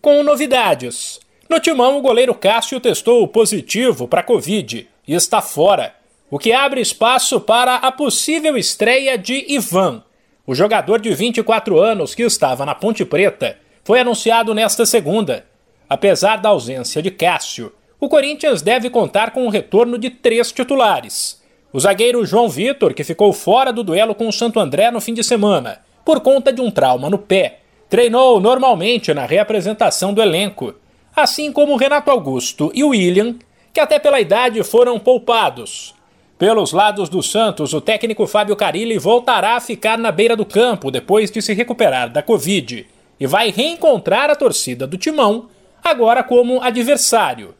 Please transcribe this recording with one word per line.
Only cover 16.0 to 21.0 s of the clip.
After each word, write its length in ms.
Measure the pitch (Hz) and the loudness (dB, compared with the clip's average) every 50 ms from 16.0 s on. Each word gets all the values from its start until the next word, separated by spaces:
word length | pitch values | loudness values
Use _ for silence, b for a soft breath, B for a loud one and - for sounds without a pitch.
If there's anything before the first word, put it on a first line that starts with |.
| - 196 185 - 185 196 220 | 2 2 2 2 2 0 0
da 140 | 208 190 214 | 2 2 2
ausência 520 | 208 160 117 117 131 131 120 - - 156 156 | 2 2 0 -8 -10 -8 -8 -6 -6 -4 -6
de 80 | 190 | -6
Cássio, 640 | 185 - 156 175 175 147 - - - - 117 104 _ _ _ _ _ _ | -4 0 0 0 0 0 -6 -10 -12 -12 -14 -16 _ _ _ _ _ _
o 80 | - 262 | -4 2
Corinthians 540 | - 302 269 285 302 294 - 311 254 170 143 | 2 2 2 0 -6 -4 -2 -2 -2 0 0
deve 280 | 185 240 254 220 247 | 0 0 0 -2 -2
contar 400 | 247 240 202 135 - 196 220 226 | -2 -2 -2 0 0 -2 -2 -2
com 160 | - 262 254 | -2 -4 -4
o 20 | 233 | -2
retorno 480 | 202 202 - - - 196 240 233 240 | -2 -4 -4 0 2 2 2 2 0
de 140 | 240 214 254 | -6 -6 -8
três 400 | 247 _ _ 247 226 233 233 220 | -10 _ _ 0 2 2 0 -2
titulares. 880 | - - 254 247 277 269 247 214 185 135 | -2 -6 -4 -2 0 2 2 2 2 0